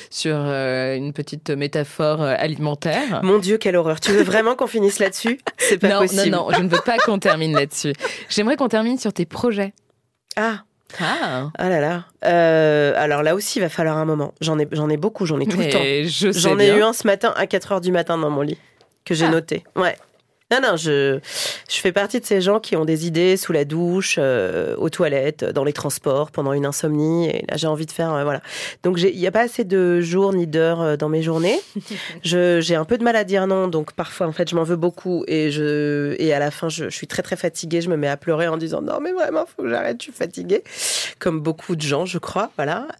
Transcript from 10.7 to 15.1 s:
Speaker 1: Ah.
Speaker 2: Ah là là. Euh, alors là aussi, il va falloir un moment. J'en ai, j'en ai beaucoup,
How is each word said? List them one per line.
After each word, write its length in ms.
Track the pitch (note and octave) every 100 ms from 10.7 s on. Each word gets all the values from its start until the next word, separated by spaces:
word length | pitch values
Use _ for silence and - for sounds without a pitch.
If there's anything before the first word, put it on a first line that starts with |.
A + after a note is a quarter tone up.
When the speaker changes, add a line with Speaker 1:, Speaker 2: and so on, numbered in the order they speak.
| _ _ -
Speaker 1:
Ah. 520 | E3+ D4+ B3+ B2+ C#3+ -
Speaker 2:
Ah 120 | F3+
là 100 | E3+
là. 260 | D3 F3 - _ -
Euh, 680 | E3+ E3 D#3+ D#3 D3+ C#3+ -
alors 260 | D3+ D3
là 140 | D3+ F#3
aussi, 240 | G#3 A#3+
il 20 |
va 80 | E3+
falloir 280 | - D#3+ D#3
un 80 | D#3
moment. 280 | D3+ C#3+ -
J'en 160 | D#3+ D#3
ai, 100 | D3
j'en 180 | D#3 D3+
ai 80 | D3+
beaucoup, 300 | G3+